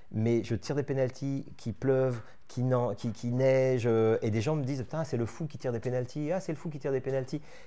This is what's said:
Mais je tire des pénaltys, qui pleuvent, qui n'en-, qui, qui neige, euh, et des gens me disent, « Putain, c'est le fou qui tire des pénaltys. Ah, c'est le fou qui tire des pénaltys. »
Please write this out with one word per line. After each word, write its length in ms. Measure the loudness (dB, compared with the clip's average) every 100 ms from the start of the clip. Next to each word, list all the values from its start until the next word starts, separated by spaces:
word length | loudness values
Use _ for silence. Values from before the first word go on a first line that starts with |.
| -6
Mais 320 | 0 4 4
je 100 | 2
tire 220 | -2 -2 -2
des 80 |
pénaltys, 680 | 0 0 0 0 -4 -4 -6 -8
qui 160 | -8
pleuvent, 480 | -2 2 4 4 0 -6 -16 -10
qui 140 | -2
n'en-, 320 | 2 2 0
qui, 180 | -2 -4
qui 200 | -4 -2
neige, 540 | 2 4 6 4 4 4
euh, 320 | 6 6 4
et 80 | 2
des 100 | 2
gens 160 | 2 0
me 80 |
disent, « 180 | 0 -4
Putain, 200 | -4 -4
c'est 140 | -2 -2
le 80 | -2
fou 220 | -4 -8
qui 100 | -4
tire 140 | -4
des 80 | -2
pénaltys. 520 | -2 -2 -2 -4 -2
Ah, 80 | -2
c'est 120 | -2
le 60 | -6
fou 100 | -6
qui 80 | -4
tire 140 | 0
des 100 | 0
pénaltys. » 400 | 0 -2 -2 -6 -8 -14